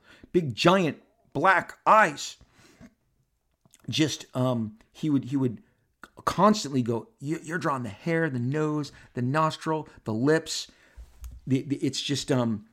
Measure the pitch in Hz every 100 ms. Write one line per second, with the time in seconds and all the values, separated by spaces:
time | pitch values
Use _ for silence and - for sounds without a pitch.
0 | _ - - 180 147 107 170 196 160 -
1 | _ _ _ 135 185 175 - - 156 214
2 | 180 139 - - _ _ - - - _
3 | _ _ _ _ _ _ _ _ - 117
4 | 156 - - 127 127 120 107 107 _ -
5 | 156 139 120 139 127 101 _ _ _ _
6 | - - - - 208 214 139 135 117 117
7 | - - 139 160 147 170 160 135 117 98
8 | 170 165 160 123 123 151 151 151 143 -
9 | - 123 123 151 156 - 160 156 - -
10 | - 110 139 160 156 - - _ _ -
11 | - - - - - 131 - 139 143 -
12 | - 131 - 131 117 104 -